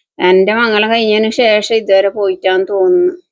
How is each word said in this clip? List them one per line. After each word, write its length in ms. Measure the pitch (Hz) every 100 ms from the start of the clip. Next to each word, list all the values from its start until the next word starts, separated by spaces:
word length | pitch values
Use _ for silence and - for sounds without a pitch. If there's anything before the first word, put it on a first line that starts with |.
| _ -
എൻ്റെ 340 | 180 190 196
മംഗലം 360 | 220 233 214 214
കഴിഞ്ഞതിന് 420 | 226 220 214 220
ശേഷം 440 | 220 233 214 208 226
ഇതുവരെ 340 | 202 196 196
പോയിട്ടാന്ന് 580 | 214 202 185 185 185 190
തോന്നുന്നു. 460 | 196 185 180 180 - _